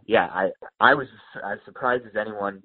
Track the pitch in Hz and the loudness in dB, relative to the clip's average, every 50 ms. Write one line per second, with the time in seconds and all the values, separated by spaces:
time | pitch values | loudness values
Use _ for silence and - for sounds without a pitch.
0 | _ - 110 110 92 - - 92 95 92 - _ - - _ - 104 123 143 143 | _ 0 2 2 2 2 0 -2 -2 -2 -2 _ -16 -18 _ 4 6 6 6 6
1 | 131 - - 113 - - - - - 101 104 104 _ 104 95 - 135 123 123 127 | 2 -8 -12 -20 -20 -18 -16 -12 -8 -8 -8 -8 _ -18 -14 -4 -2 0 0 0
2 | 120 110 101 107 107 110 107 104 101 101 98 95 98 | -2 -6 -6 -6 -6 -4 -4 -4 -4 -4 -4 -6 -16